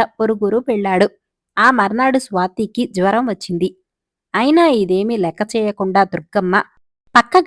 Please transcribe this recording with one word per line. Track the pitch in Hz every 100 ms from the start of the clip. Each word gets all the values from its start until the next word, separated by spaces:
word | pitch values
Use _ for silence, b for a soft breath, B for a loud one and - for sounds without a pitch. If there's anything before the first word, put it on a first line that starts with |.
పొరుగురు | 226 - 220 214 202 220 254
వెళ్ళాడు. | 214 196 185 208 - _ _ _ -
ఆ | 226
మర్నాడు | 247 202 220 262 262
స్వాతికి | 254 185 185 - 214 240 240
జ్వరం | 185 190 175 160
వచ్చింది. | - - 170 185 - _ _ _ _ _
అయినా | 196 254 320 339
ఇదేమీ | 240 185 185 214 233
లెక్క | 175 - 214 233
చేయకుండా | 214 208 190 190
దుర్గమ్మ, | 190 170 151 208 185 190 - _ _ _ _ 240
పక్క | 233 370